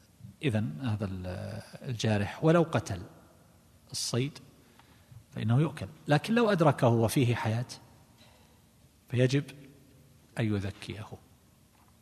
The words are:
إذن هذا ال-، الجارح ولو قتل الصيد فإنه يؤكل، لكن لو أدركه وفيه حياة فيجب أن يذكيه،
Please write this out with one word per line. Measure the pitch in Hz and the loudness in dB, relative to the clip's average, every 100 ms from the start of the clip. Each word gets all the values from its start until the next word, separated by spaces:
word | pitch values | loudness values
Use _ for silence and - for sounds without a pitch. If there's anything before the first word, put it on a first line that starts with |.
| _ _ - - | _ _ -20 -6
إذن | 151 107 104 156 | -2 0 -2 -4
هذا | 135 107 101 | -4 -4 -4
ال-، | 92 90 95 101 107 - - 147 | -6 -8 -10 -10 -12 -14 -14 -10
الجارح | 113 110 104 101 - | -4 0 2 0 0
ولو | 160 170 160 | 4 4 4
قتل | 120 - 92 104 - - _ - _ _ _ - | 0 -4 -8 -10 -20 -20 _ -20 _ _ _ -14
الصيد | - - 123 139 - - - - - - - _ - - | -8 -4 -2 -2 -6 -20 -20 -20 -20 -20 -20 _ -20 -16
فإنه | 120 113 120 | -6 0 2
يؤكل، | 156 - - - - | 2 -4 -12 -12 2
لكن | - - | 2 2
لو | 226 220 | 2 2
أدركه | 190 156 - 123 | 4 4 6 4
وفيه | 117 113 151 117 113 | 4 4 2 2 0
حياة | 110 113 123 - - - _ _ - - _ _ _ _ _ _ _ | -2 -4 -6 -12 -20 -20 _ _ -20 -20 _ _ _ _ _ _ _
فيجب | 120 127 139 139 - - - - - - - _ - | 2 4 2 -2 -12 -20 -20 -20 -20 -20 -20 _ -4
أن | 113 | -2
يذكيه، | 101 98 - - 98 104 - - _ _ _ _ _ _ _ | -2 -4 -10 -14 -14 -14 -18 -20 _ _ _ _ _ _ _